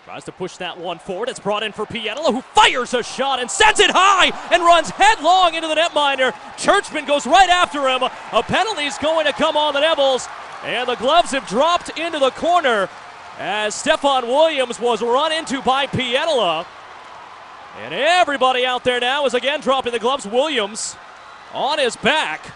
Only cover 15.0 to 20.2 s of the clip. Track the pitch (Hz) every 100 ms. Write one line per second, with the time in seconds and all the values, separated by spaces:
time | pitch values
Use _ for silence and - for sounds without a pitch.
15 | 240 254 320 320 311 269 240 262 277 175
16 | 254 247 330 277 185 160 180 - - -
17 | - - - - - - - - 113 170
18 | 294 359 320 277 254 254 254 247 247 247
19 | 240 277 277 240 254 294 240 269 240 233
20 | 233 262